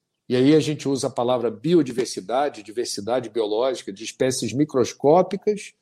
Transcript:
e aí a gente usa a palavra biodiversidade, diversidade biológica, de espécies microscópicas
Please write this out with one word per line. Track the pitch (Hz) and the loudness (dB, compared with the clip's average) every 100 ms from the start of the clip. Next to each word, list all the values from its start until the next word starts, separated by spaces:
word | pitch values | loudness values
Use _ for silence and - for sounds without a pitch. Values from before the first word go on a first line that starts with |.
| _ _ - | _ _ -2
e | 123 | 4
aí | 131 | 6
a | 156 | 6
gente | 139 147 135 | 4 -4 -2
usa | 135 131 | -2 -2
a | |
palavra | 123 120 127 113 | -2 0 0 -2
biodiversidade, | 104 147 175 131 120 117 - 92 120 143 110 | -4 2 2 2 -2 -4 -6 -4 -2 -2 -6
diversidade | 101 107 113 - 101 127 120 | -12 -8 -6 -6 -4 -4 -4
biológica, | 113 107 107 131 123 - | -4 -2 0 0 -2 -10
de | 98 | -12
espécies | 113 - 131 131 117 | -10 -2 0 0 -4
microscópicas | 120 151 131 113 - 139 170 185 196 - 202 - _ | -2 0 0 0 2 4 4 4 -2 -4 -4 -8 _